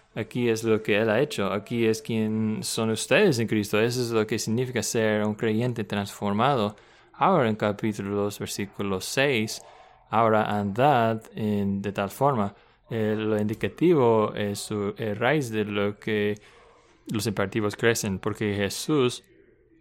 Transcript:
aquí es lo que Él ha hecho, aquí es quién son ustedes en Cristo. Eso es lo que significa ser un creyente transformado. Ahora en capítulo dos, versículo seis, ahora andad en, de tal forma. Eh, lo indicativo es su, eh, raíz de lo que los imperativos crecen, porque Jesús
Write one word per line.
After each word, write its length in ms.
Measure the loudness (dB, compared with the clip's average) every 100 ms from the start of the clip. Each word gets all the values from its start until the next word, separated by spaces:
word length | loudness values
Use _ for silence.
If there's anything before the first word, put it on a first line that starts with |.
| _
aquí 360 | -8 -6 -2 0
es 120 | 2
lo 200 | 2 0
que 160 | 2 2
Él 100 | 4
ha 100 | 2
hecho, 320 | 2 0 -2
aquí 360 | -2 -4 0 2
es 160 | 0
quién 560 | -2 -2 0 0 -2 -2
son 280 | -4 -2 -2
ustedes 480 | -2 2 4 4 2
en 100 | 0
Cristo. 320 | 0 2 2
Eso 220 | 2 0
es 80 | 0
lo 160 | 0 0
que 120 | -2
significa 440 | -2 -2 -2 -4
ser 420 | -2 0 2 2
un 100 | 0
creyente 500 | -2 0 0 0 -4
transformado. 920 | -4 -4 -6 -6 -2 0 2 2 0 -4 -20 -20 _
Ahora 340 | -2 2 4 2
en 80 | 2
capítulo 580 | -2 0 -4 -4 -4
dos, 240 | -2 -2 -4
versículo 600 | -8 -6 -8 -6 -4 -4
seis, 600 | -2 0 2 0 -2 -6 -14 -20 -20 -20 -2
ahora 340 | 2 4 4
andad 800 | 2 -2 -2 2 4 4 2 0 -6
en, 460 | -6 -2 0 0 -2
de 100 | -4
tal 180 | -4 -4
forma. 440 | 0 0 2 -2 -6 _ _ -8
Eh, 240 | -2 0 0
lo 240 | 0 0
indicativo 920 | 0 -2 -6 0 4 6 6 4 2
es 240 | 0 -4 -4
su, 360 | -6 -4 -4 -4
eh, 160 | -6
raíz 360 | 0 0 0 0
de 140 | -2
lo 340 | -2 0 -2 -2
que 360 | -4 -2 -2 -4 -10 -20 -20 _ _ _ -6
los 160 | -4 -2
imperativos 500 | -2 -2 0 -2 2
crecen, 420 | 2 2 -2 -4
porque 360 | -4 -4 -2
Jesús 720 | 0 -2 -4 -2 2 2 -2 _ _ _ _ _ _